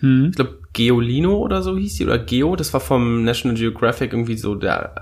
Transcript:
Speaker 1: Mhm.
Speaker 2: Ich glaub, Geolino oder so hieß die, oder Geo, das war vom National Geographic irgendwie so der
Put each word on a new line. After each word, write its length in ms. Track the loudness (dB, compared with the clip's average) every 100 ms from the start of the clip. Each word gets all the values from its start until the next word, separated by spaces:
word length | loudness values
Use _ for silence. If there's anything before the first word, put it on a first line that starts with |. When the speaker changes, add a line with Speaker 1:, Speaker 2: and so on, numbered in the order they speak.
Speaker 1:
Mhm. 280 | 4 4 4
Speaker 2:
Ich 60 | 2
glaub, 360 | -2 -6 -8
Geolino 640 | 0 4 4 2 0 2 2
oder 240 | 0 -2
so 140 | -2 -4
hieß 200 | -4 -4
die, 80 |
oder 140 | 0 -2
Geo, 360 | 0 0 0 0
das 160 | -2
war 80 | -4
vom 440 | 0 0 2 0
National 320 | 0 0 -2 -2
Geographic 540 | -2 0 -2 0 -2
irgendwie 240 | -2 -4 -4
so 180 | -4
der 400 | -2 -2 -2 -4 -10